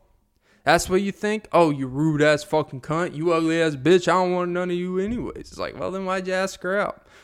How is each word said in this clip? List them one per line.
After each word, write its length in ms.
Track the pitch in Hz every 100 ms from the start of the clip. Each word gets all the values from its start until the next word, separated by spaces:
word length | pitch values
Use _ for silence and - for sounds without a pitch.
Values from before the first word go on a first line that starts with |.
| _ _ _ _ _ _
that's 260 | - 165 -
what 120 | 185
you 100 | 196
think? 360 | 190 208 214 -
Oh, 180 | 165 165
you 180 | 143 131
rude 340 | 131 160 147
ass 220 | 147 151
fucking 380 | - 156 143 135
cunt, 340 | - 156 175 143
you 180 | 165
ugly 280 | 165 165 165
ass 140 | 165 143
bitch, 320 | 135 180 175
I 60 |
don't 200 | 175 185
want 180 | 180 175
none 180 | 175 180
of 80 | 175
you 220 | 180 185
anyways." 500 | 196 240 123 - -
It's 60 | -
like, 200 | 87 -
"Well, 120 | -
then 140 | 190 185
why'd 220 | 190 185
you 60 |
ask 280 | 185 190 -
her 160 | 180 196
out?" 300 | 190 - _ -